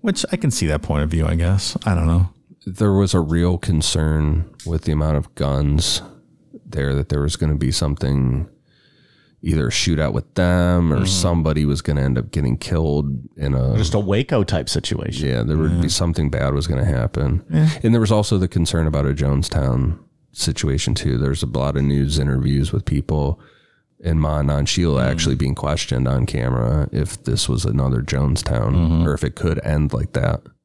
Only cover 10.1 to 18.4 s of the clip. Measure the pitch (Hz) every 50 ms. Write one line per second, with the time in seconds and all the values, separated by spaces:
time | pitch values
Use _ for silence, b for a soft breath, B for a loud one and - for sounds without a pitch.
10.1 | 50 - - _ _ - 90 90 90 90 87 87 87 87 85 82 73 62 - 95
11.1 | 95 92 90 90 85 85 76 78 76 76 76 73 69 80 - - 76 71 67 69
12.1 | 64 62 60 - - 76 73 62 58 - - - 87 82 80 78 71 73 71 69
13.1 | 67 62 - - _ - 73 69 69 65 64 65 62 55 - - - 104 104 92
14.1 | 98 107 - - 139 117 95 - 98 80 64 - - - - - - - - -
15.1 | - 65 73 69 64 58 57 67 78 80 80 78 87 87 82 - - - 90 85
16.1 | 80 - 78 71 - - 67 67 69 71 76 82 78 65 64 - 69 62 58 -
17.1 | - - 71 67 85 92 - - 80 110 156 160 156 - - 113 117 117 110 101
18.1 | 110 104 104 - 110 95